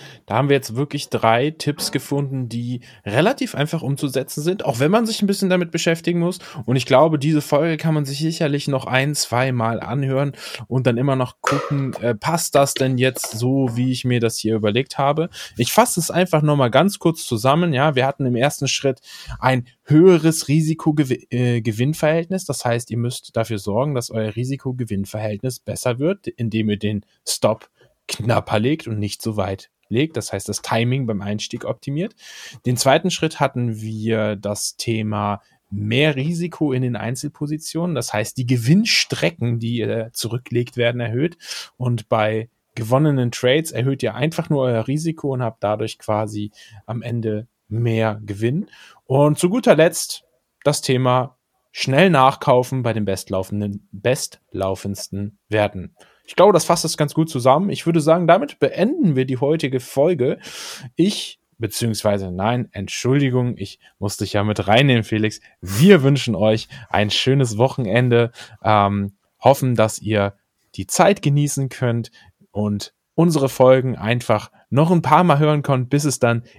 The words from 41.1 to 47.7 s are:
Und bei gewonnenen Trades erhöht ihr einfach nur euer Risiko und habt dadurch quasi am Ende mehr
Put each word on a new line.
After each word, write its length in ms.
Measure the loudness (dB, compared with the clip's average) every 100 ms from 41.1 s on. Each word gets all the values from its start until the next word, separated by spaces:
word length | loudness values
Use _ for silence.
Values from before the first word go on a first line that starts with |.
| -2 -2 -4 -14 -14 -14 -6
Und 320 | -2 -2 0
bei 400 | 0 2 0 -6 _ _ -10
gewonnenen 560 | 0 2 4 2 0
Trades 400 | 0 2 2 0
erhöht 320 | -2 -2 -2
ihr 120 | -4 -2
einfach 340 | -4 -4 -2
nur 140 | 0
euer 240 | 0 0 -2
Risiko 460 | -4 -4 -6 -6
und 80 | -4
habt 220 | -6 -4
dadurch 340 | -4 -2 -4 -8
quasi 520 | -4 -2 -2 -6 -8 _ -20 -20 -10
am 160 | -8
Ende 460 | -6 -4 -4 -6 -8 _
mehr 520 | -10